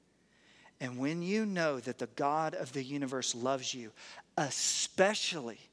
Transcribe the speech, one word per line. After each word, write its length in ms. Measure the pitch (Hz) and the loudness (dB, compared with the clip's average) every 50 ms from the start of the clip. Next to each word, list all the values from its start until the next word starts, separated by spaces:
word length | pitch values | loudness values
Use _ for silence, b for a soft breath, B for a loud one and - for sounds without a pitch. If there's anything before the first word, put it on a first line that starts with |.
| B B B B B B B B B B B B B B B B | B B B B B B B B B B B B B B B B
And 180 | 143 127 123 123 | -6 -6 -4 -2
when 240 | 131 143 160 175 | 0 0 0 0
you 240 | 175 180 202 220 220 | 0 0 2 2 2
know 340 | 208 190 180 165 156 143 123 | 2 2 2 2 2 2 0
that 200 | 113 127 120 - | -2 -4 -4 -4
the 80 | 127 113 | -4 -6
God 480 | - - 143 139 147 160 160 156 160 | -2 0 2 4 4 4 2 0 0
of 180 | 185 151 123 127 | -4 -6 -4 -4
the 100 | 139 131 | -4 -4
universe 520 | 127 143 143 143 127 135 131 120 - - | -4 -2 -2 -2 -2 -2 -2 -2 -2 -2
loves 400 | 117 120 131 139 131 127 - - | 0 0 2 2 2 0 -4 -6
you, 160 | 127 117 107 - B B B B B B B _ - | -6 -8 -12 -14 B B B B B B B _ -2
especially 1200 | 151 135 - - - - - - - - - - 190 202 214 - - - 180 160 123 117 104 - - - | -2 0 0 0 0 2 2 2 0 0 4 6 6 6 4 2 0 -2 -2 -4 -6 -8 -10 -12 -16 -20